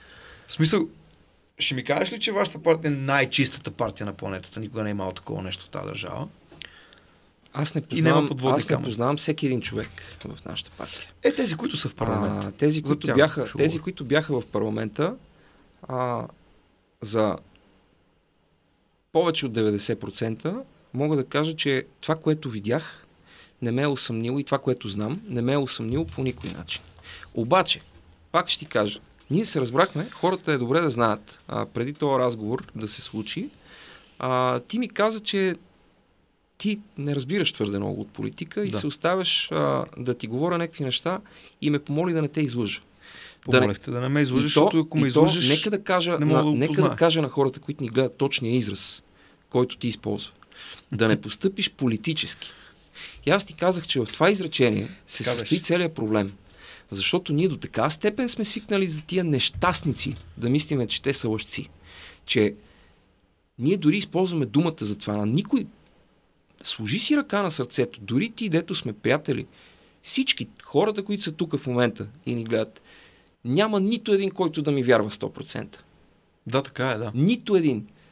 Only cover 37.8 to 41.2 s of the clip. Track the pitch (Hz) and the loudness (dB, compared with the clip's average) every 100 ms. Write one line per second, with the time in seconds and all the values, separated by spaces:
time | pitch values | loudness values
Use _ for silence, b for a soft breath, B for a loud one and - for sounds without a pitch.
37.8 | 101 98 104 - 107 - - - 208 107 | -2 -4 -8 -6 -8 -6 -8 -4 -2 -2
38.8 | 147 - 165 185 175 - - 160 143 131 | -4 -2 0 0 0 0 0 0 0 0
39.8 | - - 123 120 110 123 170 175 165 165 | -4 -6 -4 -4 -4 -2 0 0 -2 -4
40.8 | 135 - 165 185 | -4 -2 -2 -4